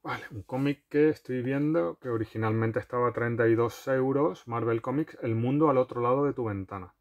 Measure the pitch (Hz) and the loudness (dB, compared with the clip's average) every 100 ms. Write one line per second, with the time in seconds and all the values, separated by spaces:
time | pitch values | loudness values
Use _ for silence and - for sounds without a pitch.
0 | 156 127 - 117 - 131 139 139 _ 147 | -8 -10 -10 -14 -8 -2 -2 -2 _ 2
1 | 151 151 - 127 123 139 147 160 170 160 | 4 2 -4 -4 -2 -2 0 0 -2 -6
2 | 127 113 110 113 110 110 113 113 - 123 | -4 -4 -4 -2 0 2 0 -2 -4 -2
3 | 123 117 117 117 113 113 117 - - 131 | 0 0 -2 2 4 4 2 -2 -2 0
4 | 131 139 156 180 - 117 113 117 127 135 | 2 2 0 -2 -6 -4 0 -2 -2 -4
5 | 160 - 123 113 120 143 156 131 127 120 | -4 -6 -4 0 0 2 4 4 2 0
6 | 120 131 143 127 117 101 95 98 90 _ | 0 2 0 -2 -4 -4 -8 -10 -12 _